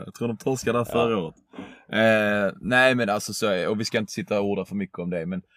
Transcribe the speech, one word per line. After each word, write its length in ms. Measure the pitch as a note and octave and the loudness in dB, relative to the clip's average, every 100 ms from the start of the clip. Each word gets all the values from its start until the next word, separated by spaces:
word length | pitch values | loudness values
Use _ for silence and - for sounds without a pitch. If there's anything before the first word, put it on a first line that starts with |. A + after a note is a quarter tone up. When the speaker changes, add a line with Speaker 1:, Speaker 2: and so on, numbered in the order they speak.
| - | -12
Speaker 1:
Jag 80 | |
tror 140 | - A#2 | -6 -6
de 100 | A2+ | -4
torskade 420 | C#3 C3 - A#2+ | -4 -2 0 0
där 60 | A#2 | 0
Speaker 2:
Ja. 40 | |
Speaker 1:
förra 260 | A#2 A#2 G#2+ | 0 2 0
året. 180 | D#2+ - _ - - - - | -4 -10 _ -18 -18 -20 -6
Eh, 680 | G#2+ A2+ A2 G#2 G#2 G2 - | 2 4 4 4 2 0 -2
nej, 340 | F#2 B2+ C3 B2+ | 0 4 6 4
men 140 | G#2 | 2
alltså 240 | G#2 - | 0 -4
så 140 | G#2 A2 | -2 0
är, 220 | F#2 E2 | 0 0
och 100 | G#2+ | -2
vi 60 | A2 | -2
ska 120 | A2+ | -2
inte 140 | G#2 | -4
sitta 300 | - G2 G#2 | -6 -2 0
och 60 | G2+ | 0
orda 180 | G2 F#2 | -2 -4
för 100 | G2+ | -6
mycket 240 | F#2+ - | -6 -6
om 100 | F2 | -6
det, 160 | F2 E2 | -4 -4
men, 160 | F#2 - | -6 -10